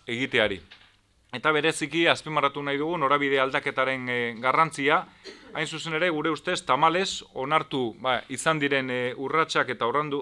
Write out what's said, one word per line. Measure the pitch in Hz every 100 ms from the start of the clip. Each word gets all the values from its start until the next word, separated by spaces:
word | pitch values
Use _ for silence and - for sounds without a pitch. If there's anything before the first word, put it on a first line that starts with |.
| -
egiteari. | 120 131 127 107 92 - - _ _ _ _ _
Eta | 127 156
bereziki | 151 160 147 151 160 170
azpimarratu | 123 156 151 139 147
nahi | 143 143
dugu | 156 175
norabide | 135 143 143 139
aldaketaren, | 135 143 143 135 131 131 123
e, | 123 117 113
garrantzia, | 131 147 160 - 139 165 165 - - - - 139
hain | 156
zuzen | 156 156 156
ere | 180
gure | 151 160
ustez | 147 - 180
tamalez | - 160 160 170 190 - -
onartu, | 131 131 156 156 139 120 98
ba, | 127 117 -
izan | 127 165 156
diren, | 143 139 127
e, | 127 123 135
urratsak | 135 156 156 160 127
eta | 113 117
orrandu-, | 139 151 143